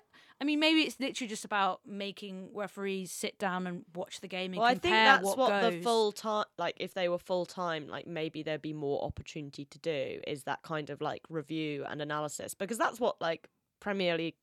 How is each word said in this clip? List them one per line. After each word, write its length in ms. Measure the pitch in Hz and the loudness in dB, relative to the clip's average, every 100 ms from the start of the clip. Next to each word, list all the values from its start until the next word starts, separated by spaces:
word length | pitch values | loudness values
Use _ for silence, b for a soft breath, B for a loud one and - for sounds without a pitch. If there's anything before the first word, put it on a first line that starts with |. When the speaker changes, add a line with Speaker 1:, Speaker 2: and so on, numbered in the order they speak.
| _ b b b | _ b b b
Speaker 1:
I 40 | |
mean, 160 | 277 302 | 0 2
maybe 220 | 311 320 | 6 6
it's 180 | 285 - | 4 0
literally 280 | 262 - 240 | -4 -4 -6
just 180 | 214 214 | -6 -2
about 360 | 208 196 180 | 0 2 0
making 640 | - 202 202 - 208 190 185 | -6 -8 -8 -8 -10 -10 -10
referees 580 | 202 202 - 196 190 180 | -8 -8 -6 -4 -4 -4
sit 280 | - 214 - | -6 -8 -4
down 260 | 196 180 180 | -2 -2 -4
and 180 | 175 - 170 | -6 -10 -10
watch 260 | - - | -10 -10
the 60 | 190 | -10
game 240 | 185 185 | -6 -4
and 60 | 185 | 2
Speaker 2:
Well, 80 | 233 | 4
I 60 | 247 | 4
Speaker 1:
compare 160 | 349 | 4
Speaker 2:
think 140 | 220 220 | 8 10
that's 180 | 247 | 10
Speaker 1:
what 140 | 196 226 | 8 4
Speaker 2:
what 220 | 247 202 | 4 6
Speaker 1:
goes. 120 | 226 | 4
Speaker 2:
the 80 | 175 | 2
full 300 | 233 226 214 | 2 4 4
ti-, 380 | - 220 214 - - | 0 -2 -2 -2 -4
like, 160 | 170 - | -4 -4
if 140 | 180 | -6
they 160 | 196 180 | -2 0
were 80 | 175 | 0
full 300 | - 180 170 | 0 -2 -2
time, 400 | - 175 160 139 | -4 -4 -2 -4
like, 180 | 110 - | -10 -8
maybe 380 | 165 160 160 | -4 -4 -4
there'd 180 | 156 151 | -6 -4
be 120 | 156 | -4
more 300 | 151 143 139 | -4 -2 0
opportunity 600 | 147 - - 165 143 - 143 | -2 -6 -10 -10 -10 -10 -14
to 140 | 143 | -8
do, 420 | 165 147 127 - - | -4 -2 -2 -6 -6
is 160 | 143 | -6
that 180 | 143 - | -4 -6
kind 300 | - 156 143 | -4 -6 -4
of, 100 | 143 | -4
like, 220 | 151 - - | -4 -4 -6
review 580 | 160 139 160 151 143 135 | -8 -6 -4 -4 -4 -6
and 140 | 147 | -6
analysis, 500 | 147 151 151 - - | -4 -2 -4 -6 -10
because 240 | - 190 226 | -6 -4 0
that's 220 | 330 226 | 0 0
what, 200 | 233 - | -2 0
like, 300 | 165 165 - _ _ _ | -2 -2 -6 _ _ _
Premier 360 | 208 196 175 165 | -4 0 2 2
League 200 | 165 - | -2 -6